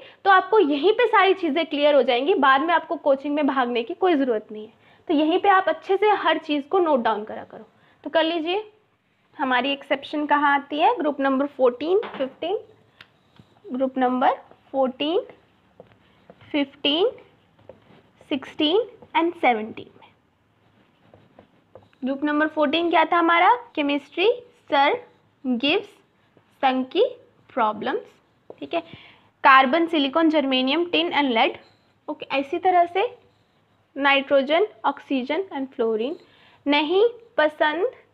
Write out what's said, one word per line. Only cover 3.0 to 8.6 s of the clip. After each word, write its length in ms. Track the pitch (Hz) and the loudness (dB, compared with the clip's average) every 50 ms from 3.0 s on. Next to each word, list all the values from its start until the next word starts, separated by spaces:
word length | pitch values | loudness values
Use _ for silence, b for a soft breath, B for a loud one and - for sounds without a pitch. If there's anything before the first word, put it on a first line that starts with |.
| - 294 269 269 277 294 285 | 0 0 0 0 -2 -4 -4
में 100 | 302 302 277 | -2 0 0
भागने 360 | 269 269 247 240 247 233 240 | 0 0 -2 -2 -2 -4 -4
की 100 | - 359 | -4 -4
कोई 200 | - 381 370 339 | -2 0 2 2
ज़रूरत 320 | 269 277 262 226 214 214 - | 2 0 0 -2 -4 -6 -8
नहीं 140 | 214 214 214 | -14 -16 -16
है, 80 | 220 - b b b b b b - | -18 -20 b b b b b b -2
तो 60 | 339 | 0
यहीं 260 | 285 311 311 339 370 | 0 2 2 0 0
पे 100 | 370 403 | 2 4
आप 200 | 381 381 381 320 | 4 4 2 0
अच्छे 280 | 320 - - - 392 381 | -4 -4 -2 -2 -2 2
से 120 | 403 427 403 381 | 2 2 2 2
हर 200 | - 349 320 311 | 0 0 -2 -2
चीज़ 240 | - - 294 294 277 | -2 -4 -4 -4 -4
को 160 | - - 392 | -2 0 0
नोट 200 | 359 311 302 247 | 2 2 2 0
डाउन 220 | 226 233 214 202 214 | 0 0 -2 -2 -6
करा 200 | - - - - | -10 -14 -16 -16
करो। 220 | - - - 220 - _ b b b b b - | -18 -20 -20 -20 -20 _ b b b b b -16
तो 60 | 302 | -2
कर 140 | - 330 320 | 0 0 0
लीजिए, 400 | 320 339 349 302 339 359 415 | 2 0 -2 -2 -2 -4 -4